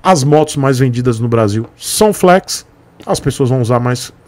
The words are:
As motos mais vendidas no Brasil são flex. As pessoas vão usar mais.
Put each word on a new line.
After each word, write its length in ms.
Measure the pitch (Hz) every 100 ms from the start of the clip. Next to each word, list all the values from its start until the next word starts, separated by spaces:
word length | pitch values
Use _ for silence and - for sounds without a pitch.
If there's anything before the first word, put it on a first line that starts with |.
As 220 | 185 180
motos 320 | 131 151 151 143
mais 240 | 135 127
vendidas 400 | 135 120 123 113
no 80 | 120
Brasil 400 | 117 107 107 113 -
são 340 | - - 214
flex. 540 | 196 185 185 - - - _ _ - -
As 140 | 180
pessoas 300 | 143 - 131
vão 120 | 131
usar 180 | 117 123
mais. 320 | 120 123 - -